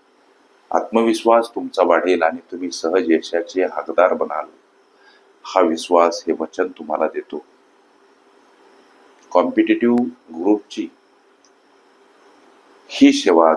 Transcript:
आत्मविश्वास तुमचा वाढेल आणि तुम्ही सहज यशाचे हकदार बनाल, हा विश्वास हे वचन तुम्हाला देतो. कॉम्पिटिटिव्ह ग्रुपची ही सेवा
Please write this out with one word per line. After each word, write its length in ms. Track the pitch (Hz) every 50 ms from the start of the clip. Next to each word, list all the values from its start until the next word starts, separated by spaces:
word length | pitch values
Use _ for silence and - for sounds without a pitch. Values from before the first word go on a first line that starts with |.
| _ _ _ _ _ _ _ _ _ _ _ _ _ -
आत्मविश्वास 800 | - 82 - - 110 113 113 117 110 107 - 113 117 117 117 - -
तुमचा 280 | 101 90 85 - 95 90
वाढेल 360 | 85 85 82 87 92 92 87 82
आणि 160 | 80 82 82 - _
तुम्ही 200 | 92 90 90 87
सहज 400 | - - - 82 85 92 87 82
यशाचे 540 | 80 78 - - 85 82 80 - - 92 92 - 78
हकदार 420 | 78 76 - 80 85 90 92 85
बनाल, 320 | 80 - - 76 78 73 73 _ _ _ _ _ _ _ _ _ _ _ _ _ _ _ _ _ _ -
हा 160 | - - 95
विश्वास 640 | 90 82 80 82 - - 87 85 85 85 80 - -
हे 60 | 85 80 -
वचन 280 | 82 - - - 90 - - -
तुम्हाला 280 | 78 76 78 78 80 78 -
देतो. 300 | 76 73 - - 76 - _ _ _ _ _ _ _ _ _ _ _ _ _ _ _ _ _ _ _ _ _ _ _ _ _ _ _ _ _ _ _ _ _ _ _ _ - -
कॉम्पिटिटिव्ह 720 | 87 85 87 - 110 110 110 110 110 117 120 120 120 123 - - - _ - 80 80
ग्रुपची 480 | 87 98 107 104 - _ - 110 98 - - _ _ _ _ _ _ _ _ _ _ _ _ _ _ _ _ _ _ _ _ _ _ _ _ _ _ _ _ _ _ _ _ _ _ _ _ _ _ -
ही 220 | - - 135 143 135
सेवा 400 | - - 98 87 82 82 80 80